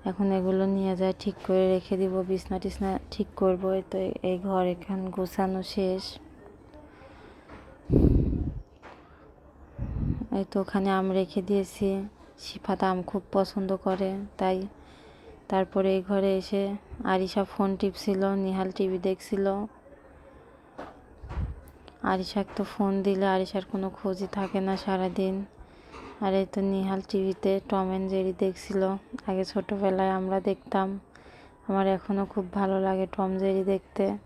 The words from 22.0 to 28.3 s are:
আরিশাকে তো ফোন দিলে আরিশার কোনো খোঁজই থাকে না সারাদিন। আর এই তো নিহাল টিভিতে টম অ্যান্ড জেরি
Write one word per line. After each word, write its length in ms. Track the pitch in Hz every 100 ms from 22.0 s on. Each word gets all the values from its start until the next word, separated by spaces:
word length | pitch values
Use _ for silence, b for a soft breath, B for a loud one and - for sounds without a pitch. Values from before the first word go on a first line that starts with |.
আরিশাকে 500 | 196 190 180 202 196 -
তো 80 |
ফোন 380 | 196 - 196 196
দিলে 240 | 196 190 196
আরিশার 360 | 190 190 196 190
কোনো 180 | 196 190
খোঁজই 360 | - 202 185 196
থাকে 280 | 202 190 196
না 160 | 190 190
সারাদিন। 680 | - 190 185 180 190 190 196 - B B B B B B
আর 140 | 196
এই 120 | 190 190
তো 80 | -
নিহাল 400 | 196 190 190 190 190
টিভিতে 520 | 196 190 185 196 196 -
টম 180 | 196 185
অ্যান্ড 220 | 190 190
জেরি 220 | 190 185